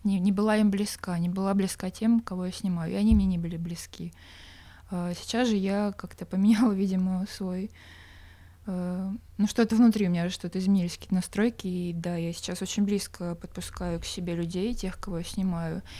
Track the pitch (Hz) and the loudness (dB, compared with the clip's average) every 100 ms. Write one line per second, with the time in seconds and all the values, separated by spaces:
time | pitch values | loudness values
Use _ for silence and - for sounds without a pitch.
0 | 208 196 185 196 214 214 214 196 208 - | -2 2 2 2 2 4 4 2 -2 -6
1 | - 175 175 190 196 196 190 - 185 - | -6 -2 -2 -2 0 0 0 -2 -8 -2
2 | 220 233 226 185 180 - 196 170 165 190 | 2 2 0 -4 -6 -4 -2 -2 -2 2
3 | 214 214 190 175 170 165 170 170 - - | 6 6 6 0 -2 -6 -6 -8 -12 -12
4 | 170 - - - - - - - - 180 | -12 -14 -20 -20 -20 -20 -20 -20 -10 -6
5 | 175 175 - 233 247 208 190 202 208 196 | -4 -6 -4 0 2 2 2 0 0 -4
6 | 180 - 175 185 202 214 240 196 196 185 | -12 -14 -6 2 6 6 6 4 2 2
7 | 185 185 202 - 185 180 208 - - - | 0 0 -4 -6 -6 -6 -6 -10 -20 -20
8 | - - - - - - - 180 180 180 | -20 -20 -20 -20 -20 -16 -8 -4 -4 -4
9 | 190 214 - - 208 - 226 220 240 214 | -4 -6 -8 0 2 4 4 8 8 6
10 | 190 175 170 - 175 185 190 196 175 - | 4 2 0 -4 -6 -2 2 2 2 -4
11 | - 185 - - 226 233 185 180 175 170 | -4 -2 -2 0 0 0 -4 -4 -4 -4
12 | 175 170 170 170 - 180 185 - 202 202 | -4 -2 -4 -6 -8 -6 -4 0 2 0
13 | - - 175 170 - - - - 175 170 | -4 -8 -8 -8 -10 -12 -12 -8 -6 -4
14 | - - 180 170 170 180 208 240 185 - | -6 -6 -4 -4 -4 -2 -2 -2 -6 -6
15 | - 170 170 - 190 170 165 170 - - | -8 -8 -6 -4 -2 -2 -4 -6 -10 -14